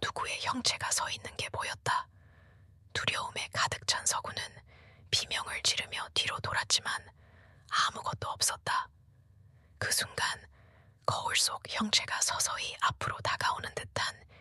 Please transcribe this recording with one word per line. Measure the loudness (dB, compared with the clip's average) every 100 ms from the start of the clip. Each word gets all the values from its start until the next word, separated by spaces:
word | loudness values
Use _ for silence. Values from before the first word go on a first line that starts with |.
누구의 | -4 -4 -4 -2
형체가 | -2 2 2 2 0
서 | 0 0
있는 | -4 -6 -8
게 | -4
보였다. | -4 -4 -2 0 0 0 -10 -20 -20 -20 -20 -20 -20 -8
두려움에 | -2 0 0 -2 -6 -4
가득 | 0 2 2 0
찬 | 0 2
서구는 | 0 -2 -6 -8 -10 -20 -20 -20 -20 0
비명을 | 0 2 -2 -2 0
지르며 | 2 2 0 -4 0
뒤로 | 0 2 0
돌았지만 | 0 0 4 2 2 -4 -6 -20 -20 -20 -20 -20 -2
아무것도 | 2 2 0 -4 -4 -4
없었다. | 0 0 0 0 0 -2 -10 -20 -20 -20 -20 -20 -20 -20 -6
그 | 0
순간 | 0 0 -2 -2 -2 -10 -20 -20 -20 -20 -4 0
거울 | 0 2 2
속 | 2 0 -4
형체가 | -2 2 2 2 0
서서히 | 0 2 0 0 -4 0
앞으로 | 0 2 -2 -2
다가오는 | -2 0 0 0 -4
듯한 | -6 -6 -2 -2 -4 -14 -20